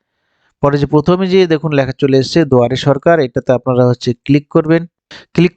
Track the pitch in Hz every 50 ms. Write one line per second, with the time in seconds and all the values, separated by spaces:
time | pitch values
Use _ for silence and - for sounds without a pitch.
0 | _ _ _ _ _ _ _ _ _ _ _ _ - 143 143 143 139 139 151 151
1 | 147 - 180 180 190 185 180 190 185 170 160 147 147 160 151 139 135 127 131 -
2 | 147 135 135 135 131 - - 170 160 139 131 123 120 120 131 127 - 147 139 139
3 | - 170 170 165 139 123 - 135 - - 127 120 - 131 127 123 127 123 123 -
4 | - 127 120 - _ - 139 147 143 _ - 165 160 156 165 165 170 170 _ _
5 | _ _ - - - _ _ - 170 180 -